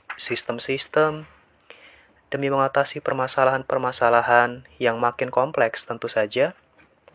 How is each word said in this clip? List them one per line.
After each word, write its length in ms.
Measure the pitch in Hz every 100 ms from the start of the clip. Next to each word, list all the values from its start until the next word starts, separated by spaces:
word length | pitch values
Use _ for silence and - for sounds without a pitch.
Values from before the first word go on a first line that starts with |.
| -
sistem-sistem, 1120 | - - 120 - 120 - 135 - 156 156 156 151 _ _ _ - - - - _ _ _
demi 180 | 135 139
mengatasi 540 | 139 135 139 139 151
permasalahan-permasalahan 1600 | - 135 131 - 131 131 - 131 127 - 117 120 117 120 120 123 - -
yang 180 | 123 117
makin 260 | 120 - 127
kompleks 500 | 127 139 147 113 -
tentu 220 | - 113 117
saja, 480 | 110 107 123 156 - _ _ _ _ _